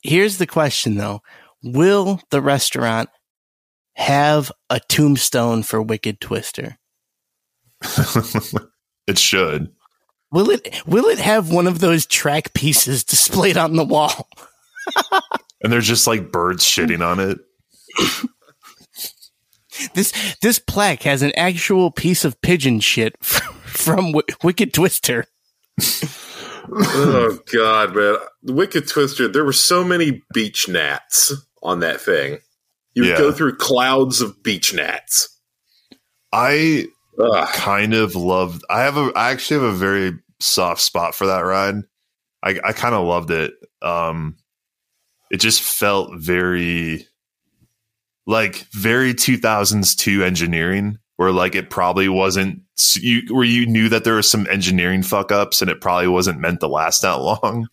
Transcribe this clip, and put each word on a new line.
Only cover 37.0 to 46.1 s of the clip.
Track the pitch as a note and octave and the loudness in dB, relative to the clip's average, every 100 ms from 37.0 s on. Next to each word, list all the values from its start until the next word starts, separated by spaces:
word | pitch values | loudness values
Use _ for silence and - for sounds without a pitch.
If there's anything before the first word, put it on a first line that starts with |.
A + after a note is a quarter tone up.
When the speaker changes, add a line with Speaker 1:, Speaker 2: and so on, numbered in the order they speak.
| _ - | _ 0
Speaker 3:
Ugh. | A#2 G2+ - | 2 2 0
Speaker 2:
kind | - - G2+ G#2+ A2 | -4 -2 0 2 2
of | G#2 F2+ | 0 0
loved, | F2 F#2 F2+ E2+ - | 0 0 0 -6 -4
I | G#2+ | 0
have | C#3 C#3+ | 0 0
a, | C#3+ - | -2 0
I | A#2 | -2
actually | C3 - D3+ | -2 -2 0
have | B2 | 0
a | F#2 | 0
very | G2 G2 F#2+ E2 _ _ | 0 0 -2 -6 _ _
soft | - - F2+ E2+ | -2 0 0 0
spot | - F2 E2+ - | -2 0 -4 -2
for | G2 | 0
that | F#2+ | 0
ride. | F2 F#2+ G2 G#2 G2+ _ _ _ _ _ | 0 0 0 -2 -8 _ _ _ _ _
I, | F#2+ F#2+ | -4 -2
I | G2+ | -4
kinda | A2 B2 A2 | -2 -2 0
loved | F2 F2 E2 | 0 -2 -2
it. | D#2+ D#2 - - _ | -4 -4 -8 -20 _
Um, | - E2+ E2 E2 D#2 D#2 _ _ _ _ _ _ _ _ _ | -6 -2 -4 -4 -8 -12 _ _ _ _ _ _ _ _ _
it | - | -2
just | A2 G#2+ | 0 0
felt | - - G#2 G2 - | -2 -2 0 0 -4